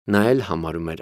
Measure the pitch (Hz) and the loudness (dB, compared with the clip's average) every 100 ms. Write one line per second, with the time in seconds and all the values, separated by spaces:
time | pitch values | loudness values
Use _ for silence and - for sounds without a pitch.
0 | - 101 110 131 107 82 80 82 82 82 | 0 2 4 2 0 -4 -4 -6 -6 -8